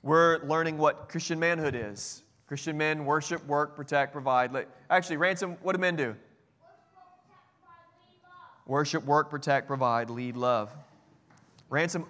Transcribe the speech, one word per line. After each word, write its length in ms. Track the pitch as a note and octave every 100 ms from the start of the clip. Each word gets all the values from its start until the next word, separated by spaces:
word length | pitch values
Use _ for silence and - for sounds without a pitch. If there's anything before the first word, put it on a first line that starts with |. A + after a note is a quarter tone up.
We're 360 | C3+ D#3+ E3+ E3
learning 340 | C#3 D#3+ E3 D3+
what 320 | D3+ C#3+ A2
Christian 280 | E3 E3 D#3+
manhood 360 | E3+ E3+ D3+
is. 480 | B2 G#2+ G2+ - - _ _ _
Christian 320 | C#3+ D#3+ D3+
men 260 | D#3 D#3
worship, 400 | C#3+ D3+ C#3+ E3 C#3+
work, 300 | C#3+ D3 D3
protect, 360 | C3+ D3 C3+
provide. 400 | C#3+ C3+ B2+ B2+
Like, 160 | C3 - - -
actually, 300 | F3+ F3 D3+
Ransom, 400 | F3+ F#3 F#3 E3+
what 120 | F3+
do 40 | F#3+
men 160 | F3+
do? 220 | E3 B2 G#2+ _ _ _ _ - - _ F#4 F4+ _ _ F#4 _ _ F4 E4+ E4 _ _ _ - - - - -
Worship, 380 | C#3 D3 E3
work, 260 | C3+ D3 D3+
protect, 380 | D3 D3+ C#3 -
provide, 420 | C3+ B2 A#2 A#2+
lead, 260 | A#2+ B2 B2
love. 380 | B2 A#2 G#2 C#3+ - - _ _ _ - _ - _
Ransom, 380 | C#3+ E3+ F3